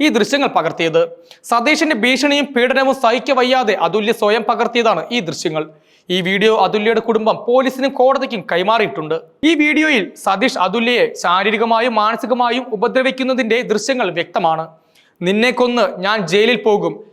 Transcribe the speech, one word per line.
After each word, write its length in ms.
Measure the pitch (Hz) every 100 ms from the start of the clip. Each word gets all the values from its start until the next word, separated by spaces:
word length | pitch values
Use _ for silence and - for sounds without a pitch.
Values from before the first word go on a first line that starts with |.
ഈ 60 | 302
ദൃശ്യങ്ങൾ 400 | 302 302 277 247
പകർത്തിയത്. 640 | 175 160 160 165 160 170 - - -
സതീഷിന്റെ 520 | - 233 233 302 311 233
ഭീഷണിയും 500 | 247 254 285 285 285
പീഡനവും 500 | 247 247 262 269 262
സഹിക്കവയ്യാതെ 800 | 233 254 262 254 247 262 220
അതുല്യ 380 | 190 170 208 208
സ്വയം 300 | 220 208 226
പകർത്തിയതാണ് 640 | 226 220 233 240 220 175 -
ഈ 80 | 240
ദൃശ്യങ്ങൾ. 500 | 160 151 175 156 156 - _ _ -
ഈ 120 | 185
വീഡിയോ 360 | 180 196 220 214
അതുല്യയുടെ 420 | 185 214 208 220
കുടുംബം 460 | 226 220 220 160 -
പോലീസിനും 440 | 254 262 269 269
കോടതിക്കും 520 | 269 254 269 262 214 -
കൈമാറിയിട്ടുണ്ട്. 680 | 175 190 226 208 165 156 165 - _
ഈ 100 | 302
വീഡിയോയിൽ 580 | 302 302 302 311 254 180 -
സതീഷ് 420 | 202 190 247 -
അതുല്യയെ 560 | 185 226 226 233 165 -
ശാരീരികമായും 720 | 180 185 202 208 226 226 247 214
മാനസികമായും 680 | 208 226 220 247 240 247 254
ഉപദ്രവിക്കുന്നതിന്റെ 880 | 202 240 247 262 262 262 254 226 233
ദൃശ്യങ്ങൾ 500 | 180 202 - 254 190
വ്യക്തമാണ്. 560 | 165 165 233 165 160 160 - _ _ _ -
"നിന്നെ 300 | 175 208 247
കൊന്ന് 480 | 247 247 240 185 180
ഞാൻ 280 | 190 220 165
ജയിലിൽ 280 | 202 226 240
പോകും, 440 | 220 202 170 - -